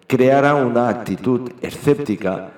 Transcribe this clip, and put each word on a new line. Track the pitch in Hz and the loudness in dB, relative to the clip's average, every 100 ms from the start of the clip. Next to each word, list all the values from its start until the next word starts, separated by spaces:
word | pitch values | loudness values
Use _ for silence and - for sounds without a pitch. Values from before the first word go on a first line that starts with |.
| - | -4
creara | 127 131 139 143 | 2 4 4 4
una | 147 123 117 120 | 2 0 0 0
actitud | 117 107 95 127 123 123 - | -2 -4 -4 -2 -2 -4 -10
escéptica | - - 147 143 143 - 95 92 92 | -12 -4 0 0 0 -4 -4 -6 -8